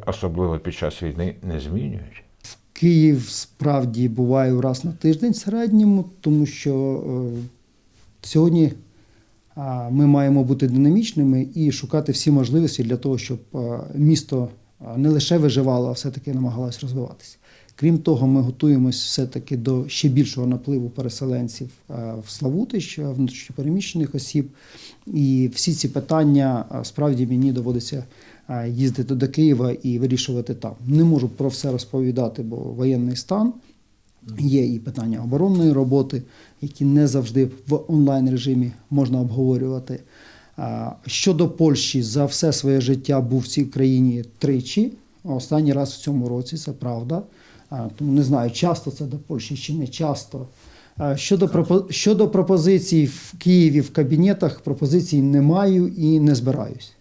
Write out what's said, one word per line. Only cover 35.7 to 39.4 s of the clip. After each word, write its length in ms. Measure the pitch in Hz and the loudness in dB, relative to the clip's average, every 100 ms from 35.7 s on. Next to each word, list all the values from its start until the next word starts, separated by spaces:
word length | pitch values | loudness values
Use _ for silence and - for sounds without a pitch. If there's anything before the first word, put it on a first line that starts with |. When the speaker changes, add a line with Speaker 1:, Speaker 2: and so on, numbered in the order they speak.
Speaker 2:
роботи, 500 | 139 127 139 135 131 - - - _ | 4 2 2 0 -4 -10 -18 -20 _
які 240 | 147 - | -12 -2
не 220 | 139 143 147 | 2 4 4
завжди 380 | 135 113 127 131 - - | 2 0 0 0 -2 -4
в 120 | 151 - | -4 0
онлайн-режимі 840 | 156 139 135 127 127 131 127 123 - _ | 2 4 2 0 0 0 0 -2 -6 _
можна 300 | 143 123 127 | 0 0 0
обговорювати. 800 | 123 120 | -2 0